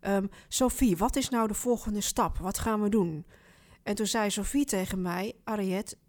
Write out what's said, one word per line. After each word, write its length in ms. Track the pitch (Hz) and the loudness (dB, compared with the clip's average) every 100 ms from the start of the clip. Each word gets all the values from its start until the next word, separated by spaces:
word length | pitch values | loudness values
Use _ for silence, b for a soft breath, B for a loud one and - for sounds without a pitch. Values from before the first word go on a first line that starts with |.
ehm, 260 | 196 196 196 B B | 0 0 0 B B
"Sophie, 480 | - 254 - 254 170 | 0 0 4 4 4
wat 200 | 226 277 | 2 0
is 120 | 254 | 0
nou 200 | 240 220 | 0 0
de 60 | |
volgende 460 | 202 240 233 220 208 | 0 0 0 0 -2
stap? 380 | - - 180 - | -2 0 0 0
Wat 200 | 180 - | -4 -2
gaan 240 | 226 214 | 0 2
we 60 | 208 | 2
doen?" 380 | 214 175 156 - b b b b b | 4 2 -2 -10 b b b b b
En 120 | - | -6
toen 120 | 208 208 | -2 0
zei 240 | 233 208 | 0 0
Sophie 340 | 208 196 285 | 0 0 0
tegen 380 | 285 196 190 185 | 0 0 -2 -2
mij: 320 | 180 175 214 - | -2 -2 -4 -8
"Harriet, 520 | - 214 190 185 220 - | -6 -2 0 -2 -4 -12